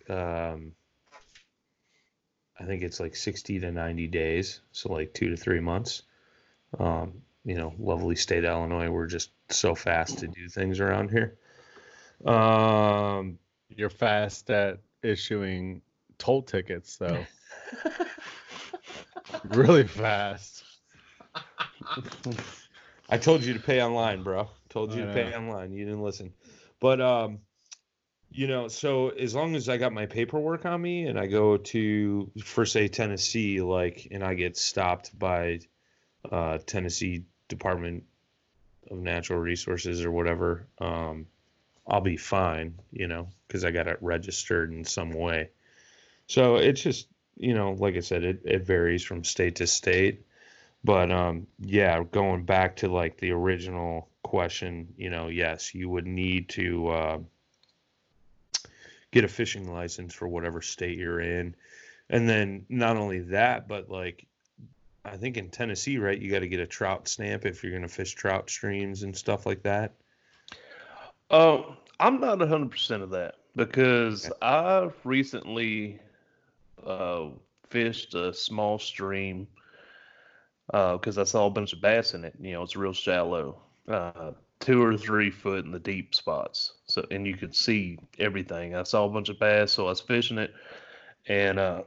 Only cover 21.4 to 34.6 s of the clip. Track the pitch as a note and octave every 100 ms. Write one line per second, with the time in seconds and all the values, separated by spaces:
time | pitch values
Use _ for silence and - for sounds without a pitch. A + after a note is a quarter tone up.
21.4 | C3+ - D#3 - - C3+ C3 - B2+ A#2
22.4 | - - - - - - - A#2 D#3 D#3+
23.4 | B2 A2+ - B2+ A#2+ A#2 A2+ G2 F#2 F#2
24.4 | G#2+ - - A2+ G#2+ A2 G#2 G#2 A#2 A#2
25.4 | A2+ G#2+ F#2 F#2+ G#2 G#2 G#2 G2 F#2+ -
26.4 | - - - _ B2+ C3 B2+ A#2+ A2 G#2+
27.4 | - _ _ - _ _ _ _ _ -
28.4 | C3+ C3 A#2 - D3 C3+ C3 - C3 A#2
29.4 | D#3+ D#3+ A#2+ B2+ B2+ A2 G#2 A2 A#2 D3+
30.4 | D3+ E3 F3 F3 F3 F3 D#3+ G#2+ G2 G#2
31.4 | G#2+ G#2 G2+ A2+ G#2+ G#2+ G#2 G2+ G2 A2
32.4 | G#2+ - A2+ A2+ G#2 F#2+ G#2+ G2 - A#2
33.4 | G#2 G2 F2+ F#2 F2+ E2+ - G2 F#2+ F#2
34.4 | F2+ F2